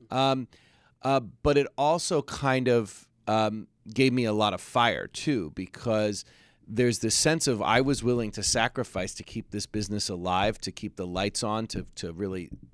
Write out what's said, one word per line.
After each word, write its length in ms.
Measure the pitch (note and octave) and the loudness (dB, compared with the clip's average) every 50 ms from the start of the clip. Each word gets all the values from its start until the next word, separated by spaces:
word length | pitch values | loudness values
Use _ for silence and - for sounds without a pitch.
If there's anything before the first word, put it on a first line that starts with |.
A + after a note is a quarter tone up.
| - - | -10 -4
Um, 380 | - C3 C3+ C3+ C3+ C3 A#2+ - _ - _ _ _ _ _ _ _ _ | 0 2 2 2 2 0 -2 -8 _ -20 _ _ _ _ _ _ _ _
uh, 180 | - C3 C#3 C3+ | 0 2 2 2
but 380 | A#2 F#2+ - _ - D3 C#3+ C#3+ | 0 -2 -6 _ 2 4 4 4
it 80 | C#3 - - | 4 2 0
also 460 | - C#3+ D3+ E3 E3+ - - F3+ D3 | 0 2 2 2 2 0 0 0 0
kind 460 | C#3 - - - C#3 C3+ C3 C3 B2 B2+ | -2 -2 -4 -2 2 2 2 4 4 4
of, 380 | A#2+ A#2+ G#2+ F#2+ - - - _ _ _ _ | 4 4 2 0 -6 -18 -20 _ _ _ _
um, 420 | - G#2+ A2 G#2+ G#2+ A2 A2 - - _ _ - G#2+ | 0 2 2 2 2 0 -4 -10 -14 _ _ -18 -4
gave 220 | A2 B2+ C3+ C3+ B2 | 0 2 4 4 4
me 100 | B2+ A#2+ | 2 2
a 80 | A2 | 2
lot 220 | G#2 G#2+ G#2+ G#2 F#2 | 2 2 2 2 0
of 80 | F2 | -2
fire 440 | - - - B2 A#2 A#2 F2 A#1 G1+ | -6 -2 2 2 4 4 2 0 -4
too, 460 | - - - - D#3 C#3 A2 D#2+ D2+ - | -8 -10 -6 -2 -2 -2 -2 -2 -6 -8
because 720 | F#2+ F#2 - - - - A#2+ A2 G#2+ G#2+ G#2+ G2+ F#2+ - - - - _ _ _ _ _ | -10 -10 -10 -12 -8 -4 0 0 2 2 0 -2 -4 -8 -14 -20 -20 _ _ _ _ _
there's 340 | - A2 A#2 B2 A#2+ A2+ - | -6 0 2 2 2 2 0
this 140 | A2+ A2 - | 0 0 2
sense 320 | - - D#3 D#3+ D#3+ - | 2 2 2 2 2 2
of 140 | C#3+ A#2 G2+ | 0 0 2
I 220 | D#2 D#2 A2 B2+ | 2 4 4 4
was 200 | C3 C#3 C#3 A#2 | 4 2 0 0
willing 280 | A2+ B2 B2 A#2+ A2+ G#2+ | 0 0 0 0 -2 -4
to 120 | - G#2+ | -6 -4
sacrifice 720 | G2+ - - A#2+ A2+ B2 - C3 A#2 - - F#2 F#2 F#2+ - | -2 0 0 0 0 0 -2 -4 -6 -6 -4 -6 -6 -6 -8
to 60 | - | -12
keep 280 | - - - A2+ - - | -14 -12 -12 -12 -10 -8
this 160 | - G#2 - | -8 -10 -8
business 420 | - - G#2+ G#2 G2 G#2 G#2 - - | -6 -6 -6 -4 -4 -4 -4 -4 -4
alive, 500 | F#2+ F2 F2 F2+ F2+ F#2 G2+ A2 A2+ - | -6 -4 -2 0 0 2 2 0 -2 -4
to 120 | - - | -8 -12
keep 240 | - - A2 G2+ - | -10 -10 -10 -10 -8
the 100 | - F#2 | -8 -8
lights 360 | F2+ F2 F#2 G2+ G#2 - - | -6 -4 -2 -2 -2 -2 -4
on, 240 | A#2+ G#2+ G#2+ A2+ A2+ | -4 -2 -2 -2 -4
to, 180 | - - G2 F2+ - - | -6 -8 -10 -10 -10 -12
to 180 | - - E2+ E2 | -12 -10 -10 -6
really, 340 | F2 G2+ F#2+ F#2+ F#2 E2+ - - - - - | -6 -6 -6 -6 -6 -8 -10 -14 -16 -18 -14